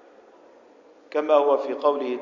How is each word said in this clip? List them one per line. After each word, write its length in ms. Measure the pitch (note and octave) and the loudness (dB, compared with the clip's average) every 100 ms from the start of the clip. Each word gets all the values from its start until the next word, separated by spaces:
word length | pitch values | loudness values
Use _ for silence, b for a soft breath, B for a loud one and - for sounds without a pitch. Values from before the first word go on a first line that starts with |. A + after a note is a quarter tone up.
| - - - - - - _ _ _ - _ | -20 -20 -20 -20 -20 -20 _ _ _ -20 _
كما 220 | D3+ D3+ | -4 2
هو 240 | D3 C#3+ C3+ | 2 4 0
في 160 | C3 | -2
قوله 440 | B2 D3 C#3 B2+ B2 | -2 -2 -2 -4 -4